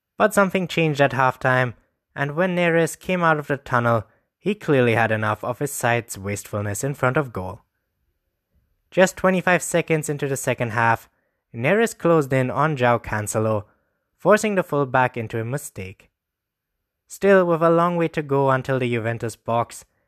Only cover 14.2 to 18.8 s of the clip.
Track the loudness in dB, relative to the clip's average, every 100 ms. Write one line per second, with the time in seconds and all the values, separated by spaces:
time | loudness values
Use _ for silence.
14.2 | 2 2 2 -2 -2 -2 0 2 0 -2
15.2 | -6 -6 -6 -8 -10 -14 -16 -16 _ _
16.2 | _ _ _ _ _ _ _ _ _ -2
17.2 | 4 6 4 2 4 4 2 0 -2 -4
18.2 | -2 0 2 0 0 -2